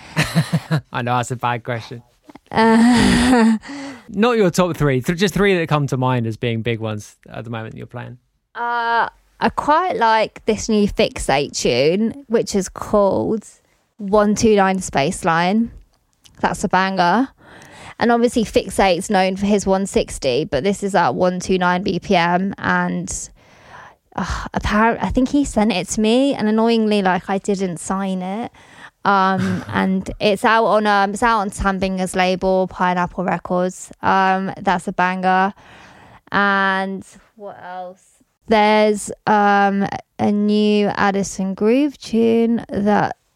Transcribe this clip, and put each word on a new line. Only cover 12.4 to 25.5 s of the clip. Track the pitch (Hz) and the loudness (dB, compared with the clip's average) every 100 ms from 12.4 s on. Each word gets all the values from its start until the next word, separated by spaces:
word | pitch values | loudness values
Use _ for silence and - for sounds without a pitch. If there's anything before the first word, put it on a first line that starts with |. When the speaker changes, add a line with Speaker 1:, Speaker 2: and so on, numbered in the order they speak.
| - 202 | 0 -4
Speaker 2:
is | 180 | -4
called | - - 214 196 - - 214 - - _ _ _ - | -8 -2 2 2 0 -2 -6 -8 -20 _ _ _ -12
One | 202 208 208 | 0 2 4
two | 208 220 202 | 2 4 4
nine | 190 190 | 2 0
Space | - - 147 - | -2 -2 -2 -2
Line. | 180 165 180 220 233 - _ _ _ _ _ - | 0 2 2 0 -2 -8 _ _ _ _ _ -6
That's | 185 - | -4 -2
a | 202 | -2
banger. | 185 190 190 175 214 269 _ - - - - - - | 0 0 0 2 2 0 _ -20 -20 -20 -20 -14 -2
And | 233 | 0
obviously | 233 233 247 | 2 2 0
Fixate's | 202 - 185 233 196 175 196 | 0 0 0 0 2 2 0
known | 190 190 190 | 2 2 0
for | 202 | 0
his | 202 190 | 0 2
one | 190 202 | 0 0
sixty, | 190 - - 135 123 160 | -2 -2 -4 -2 -2 -2
but | 135 | -2
this | 190 196 | -2 -2
is | 202 190 | 0 2
at | 143 | 2
one | 170 180 180 | 2 0 0
two | - 185 | -2 0
nine | 180 180 | 2 0
B | 202 175 | -2 -4
P | - 180 | 0 2
M. | 170 180 196 - | 2 0 -2 -4
And, | 180 180 180 180 175 - - _ _ - - - - _ _ - | -2 -2 -2 -4 -6 -10 -12 _ _ -20 -20 -20 -20 _ _ -8
uh, | 175 - - - | -6 -6 -6 -6
apparent-, | - 208 226 - | 0 2 2 2
I | 196 | -2
think | 254 254 | 0 0
he | 285 | 0
sent | 269 | 0